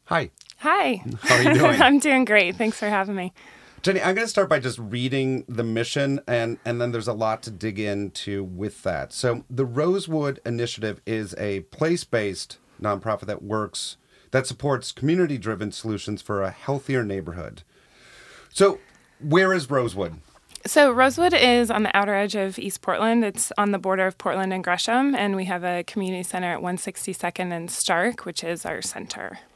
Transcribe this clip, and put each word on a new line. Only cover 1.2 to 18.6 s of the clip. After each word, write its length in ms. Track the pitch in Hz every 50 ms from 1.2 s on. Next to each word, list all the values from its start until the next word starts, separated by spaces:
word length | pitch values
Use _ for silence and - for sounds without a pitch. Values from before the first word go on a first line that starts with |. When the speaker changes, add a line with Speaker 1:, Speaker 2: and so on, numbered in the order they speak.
Speaker 1:
How 140 | - - -
are 80 | - -
you 100 | 294 311
doing? 280 | - 330 294 277 269
Speaker 2:
<laughs> 0 |
I'm 180 | 302 262 285 277
doing 260 | 294 302 269 254 254
great. 320 | 208 214 208 180 170 160
Thanks 200 | 180 226 220 -
for 120 | - 214 208
having 260 | 208 190 196 202 202
me. 160 | 190 180 180 - - - - - - - - - -
Speaker 1:
Jenny, 180 | - 185 190 185
I'm 140 | - 185 190
gonna 140 | 220 233
start 200 | 226 - 202 190
by 120 | - 156 139
just 180 | 120 127 113
reading 680 | 120 113 101 117 120 123 127 135 135 131 131 131 120 - -
the 140 | 120 113 113
mission, 580 | 113 113 113 117 - - 147 139 139 139 139 -
and, 320 | - 123 117 113 117 113 - -
and 160 | 117 120 120
then 120 | 120 120
there's 160 | 120 113 101
a 60 | 120 110
lot 280 | 107 113 110 110 -
to 80 | - 113
dig 300 | 104 82 98 110 95 104
into 640 | 107 104 101 101 101 92 - - - 104 101 98 98
with 400 | 92 90 87 104 101 - - -
that. 280 | 98 85 69 67 -
So 320 | - - - 123 117 117 - -
the 160 | 123 123 135
Rosewood 760 | 123 120 139 151 180 190 196 185 165 160 151 147 139 135 - -
Initiative 560 | - 120 117 120 - - 104 110 107 101 - _
is 260 | 107 113 110 107 90 - -
a 220 | 104 104 98 98
place-based 960 | 90 - - - 156 165 175 165 - - - 113 104 101 90 - - - - - _ _ _ -
nonprofit 460 | 104 107 101 95 95 113 107 - 101
that 160 | 101 101 -
works, 560 | - 101 110 107 107 - - - - - - - _ _ _ _ _ _
that 160 | - 131 131
supports 460 | - 123 - - 151 135 120 - -
community-driven 800 | - - 131 156 170 185 180 147 143 117 87 110 110 90 107 104
solutions 500 | - - - 110 107 98 - 104 104 98
for 220 | - - 104 98 95
a 80 | 92
healthier 520 | 90 - - - 143 131 - - 135 123 113
neighborhood. 600 | 101 98 95 80 87 85 90 76 55 53 - - _ _ _ _ _ _ _ - - - - - - - - - _ -
So 240 | -